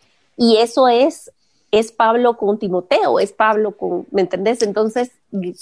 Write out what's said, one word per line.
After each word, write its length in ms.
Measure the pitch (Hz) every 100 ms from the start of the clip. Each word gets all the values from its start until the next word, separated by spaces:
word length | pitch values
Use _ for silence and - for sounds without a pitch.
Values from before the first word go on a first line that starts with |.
| _ _ _ -
Y 200 | 233 220
eso 320 | 233 277 254
es, 440 | 233 294 - - _ _ _ _
es 220 | 214 226
Pablo 440 | - 226 233 240 233
con 220 | 202 214
Timoteo, 640 | 202 180 180 311 359 117
es 120 | 196
Pablo 440 | - 220 214 214 -
con, 300 | 185 180 -
¿me 120 | 202
entendés? 400 | 180 180 202 240
Entonces, 500 | 214 196 220 240 247 _ _
gl-, 260 | 196 175 180